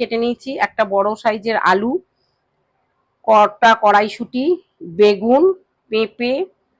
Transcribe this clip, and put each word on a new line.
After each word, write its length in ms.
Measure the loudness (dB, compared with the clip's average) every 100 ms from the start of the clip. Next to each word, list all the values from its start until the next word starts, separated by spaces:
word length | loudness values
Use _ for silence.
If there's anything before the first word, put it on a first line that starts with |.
কেটে 180 | -4 -4
নিয়েছি, 280 | -4 -6 -10 -6 -4
একটা 160 | -4 -2
বড় 140 | -2 -2 -2
সাইজের 340 | -4 -4 -4 -2 0
আলু, 220 | 0 -2 -6 -10 _ _ _ _ _ _ _ _ _ _ _ 0
কটা 440 | 2 2 2 2 4
কড়াইশুঁটি, 600 | 2 2 0 -6 -10 -4 -2 -4 _ _ -8 2
বেগুন, 440 | 2 2 2 4 2 0 _ _ _
পেঁপে, 420 | -4 -4 -4 -4 -4 -6 _ _